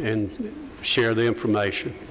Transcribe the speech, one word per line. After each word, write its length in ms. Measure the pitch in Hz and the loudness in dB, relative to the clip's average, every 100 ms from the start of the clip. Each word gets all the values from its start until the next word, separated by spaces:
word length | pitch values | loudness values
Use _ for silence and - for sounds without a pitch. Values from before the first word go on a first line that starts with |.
and 520 | 110 110 104 - - - - - | -2 0 -2 -4 -8 -8 -14 -6
share 320 | - - 117 | 0 2 4
the 100 | 113 120 | 4 2
information. 680 | 117 117 107 101 95 - - - | 2 2 2 2 0 -6 -10 -14